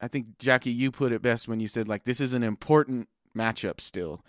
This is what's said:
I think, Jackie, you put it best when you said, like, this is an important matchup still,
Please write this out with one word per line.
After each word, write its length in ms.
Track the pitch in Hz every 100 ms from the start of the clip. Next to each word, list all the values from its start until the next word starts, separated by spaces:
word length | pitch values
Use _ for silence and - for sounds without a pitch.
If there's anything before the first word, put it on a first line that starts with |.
I 60 | 120
think, 300 | 143 113 101
Jackie, 320 | 127 127 127
you 200 | 120 135
put 200 | - 135
it 100 | 113
best 260 | 123 117 -
when 120 | 113
you 80 | 110
said, 200 | 117 107
like, 160 | 104
this 160 | - 123
is 140 | 135
an 100 | 123
important 640 | 113 107 - 156 143 123 - _ _ 113
matchup 420 | 113 113 104 -
still, 440 | - 95 85 76